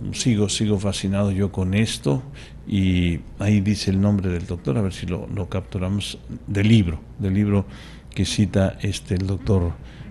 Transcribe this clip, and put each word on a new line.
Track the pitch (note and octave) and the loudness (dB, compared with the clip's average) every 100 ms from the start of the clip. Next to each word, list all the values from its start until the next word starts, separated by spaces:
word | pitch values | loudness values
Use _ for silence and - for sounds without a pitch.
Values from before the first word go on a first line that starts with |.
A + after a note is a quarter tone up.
| G2+ | -8
sigo, | F#2+ C3 G#2 G2+ | -2 0 2 2
sigo | - G#2+ G2+ | 0 0 0
fascinado | G2+ F#2+ G2 G2 G2+ | 0 -2 -2 0 0
yo | F#2+ G2 | 2 0
con | G2 F#2 | 0 0
esto | G2+ A2+ - C#3+ C3+ - - - - - | 2 0 0 0 0 -4 -14 -16 -14 -2
y | G2+ F#2+ F2+ F2 E2 - - | 2 4 4 2 0 -6 -2
ahí | G2+ G#2 | 2 4
dice | G2 G2 - | 4 0 2
el | F#2+ | 2
nombre | G2+ G2+ F#2 | 4 2 2
del | F2 - | -2 -4
doctor, | F2 - B2+ | -6 -2 0
a | |
ver | F#2+ | 0
si | - F2+ | -4 -4
lo, | F2 - | -6 -4
lo | F#2+ F2+ | -6 -4
capturamos, | F#2 - G2 F#2 G2+ - - - - - | -6 -4 -4 -2 -2 -4 -10 -12 -12 -4
del | G2+ G#2+ | 2 6
libro, | A2+ E2+ D#2 - - | 6 6 -2 -8 -4
del | G2 | 0
libro | G2 G#2 G2+ F#2+ - - - - | 2 4 2 0 -8 -16 -18 -10
que | - | -2
cita, | F#2 - F#2+ G2+ F#2+ - | -2 2 2 4 2 0
este, | G#2 - - | -4 -4 -2
el | F#2 F#2+ | -2 0
doctor, | F#2+ - F#2+ F2 D#2+ - - - | -2 2 2 2 -4 -12 -16 -16